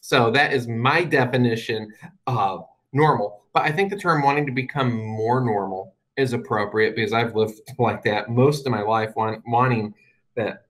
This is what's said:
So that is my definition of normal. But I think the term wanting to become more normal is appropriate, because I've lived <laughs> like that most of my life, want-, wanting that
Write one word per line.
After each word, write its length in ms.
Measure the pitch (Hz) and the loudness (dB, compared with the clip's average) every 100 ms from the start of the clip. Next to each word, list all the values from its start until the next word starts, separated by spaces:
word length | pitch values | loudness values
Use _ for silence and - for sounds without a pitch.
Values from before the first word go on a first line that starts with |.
So 300 | - 143 117 | 2 2 4
that 220 | 120 147 | 4 2
is 160 | 139 117 | 0 -2
my 340 | 117 123 156 | -2 2 2
definition 880 | 170 139 123 127 123 113 - 110 107 - 170 _ - | 2 2 2 2 2 0 -4 -6 -6 -16 -20 _ -6
of 360 | 120 98 90 - _ _ | -2 -2 -4 -12 _ _
normal. 500 | 135 151 123 104 - _ | 2 4 2 -2 -8 _
But 120 | 160 | -2
I 80 | 139 | 0
think 180 | 151 196 | 0 -2
the 80 | 196 | -2
term 240 | 180 156 | 0 2
wanting 240 | 139 143 143 | 2 2 0
to 60 | |
become 420 | 123 127 143 127 | -4 -4 -2 -2
more 460 | 113 110 110 110 123 | -2 -4 -4 0 0
normal 520 | 123 104 98 95 95 _ _ - | 0 -2 -2 -8 -12 _ _ -2
is 180 | 131 | -2
appropriate, 600 | 120 - 110 104 110 110 | -2 -2 -2 -2 0 0
because 180 | - 107 | 0 0
I've 220 | 113 120 | 0 0
lived 260 | 107 107 - - | 0 -2 -2 -18
<laughs> 100 | - | -2
like 240 | 117 110 | 0 0
that 260 | 113 104 - | -2 -2 -2
most 340 | 117 135 151 | 4 4 4
of 60 | 135 | -2
my 120 | 110 | -2
life, 340 | 104 113 110 113 | 0 0 -2 -2
want-, 260 | 110 110 | -4 -4
wanting 480 | 117 117 127 117 107 - _ _ _ - | -2 2 2 2 -2 -10 _ _ _ -6
that 300 | 104 - _ | -6 -6 _